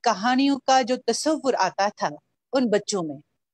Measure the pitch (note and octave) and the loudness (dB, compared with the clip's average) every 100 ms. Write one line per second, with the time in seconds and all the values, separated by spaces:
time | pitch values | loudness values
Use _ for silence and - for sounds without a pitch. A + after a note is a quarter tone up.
0 | A#3+ G3 A3+ B3+ C#4 C#4 - C4 A#3+ B3+ | -2 0 0 2 2 0 2 2 2 -2
1 | - A3+ D4+ D#4 C4 - F#3 - G3+ - | -2 -2 0 0 0 0 0 0 -2 -2
2 | F3+ D3 _ _ _ C4+ B3 G3+ G#3 G3+ | -6 -6 _ _ _ -2 0 0 -2 -4
3 | D#3+ C#3 - _ _ | -4 -8 -16 _ _